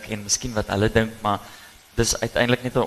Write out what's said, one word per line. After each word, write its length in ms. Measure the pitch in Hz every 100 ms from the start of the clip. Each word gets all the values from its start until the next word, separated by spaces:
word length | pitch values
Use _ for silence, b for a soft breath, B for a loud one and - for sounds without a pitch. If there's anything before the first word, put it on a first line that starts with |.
| -
en 120 | 107
miskien 280 | 101 - 127
wat 120 | 107 101
hulle 200 | 101 110
dink, 200 | 110 110 113
maar 180 | 104 101 B B B B -
dis 260 | - 117 -
uiteindelik 420 | 117 - 120 123
net 120 | 127
'n 40 | 127